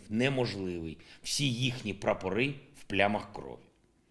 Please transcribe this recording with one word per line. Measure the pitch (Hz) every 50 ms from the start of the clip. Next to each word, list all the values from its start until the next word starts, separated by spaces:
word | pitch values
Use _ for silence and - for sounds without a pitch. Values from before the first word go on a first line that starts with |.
| - -
неможливий. | 104 113 127 139 139 127 123 104 98 98 95 90 87 85 82 80 76 - - - - -
Всі | - - - - 147 139
їхні | 117 117 131 123 123 131 113 104 95
прапори | - - 110 101 - 92 92 95 110 131 143 143 - - - - -
в | -
плямах | - 101 92 98 104 107 101 - -
крові. | - - 69 65 62 - - - _ _ _ _ _ _ _ _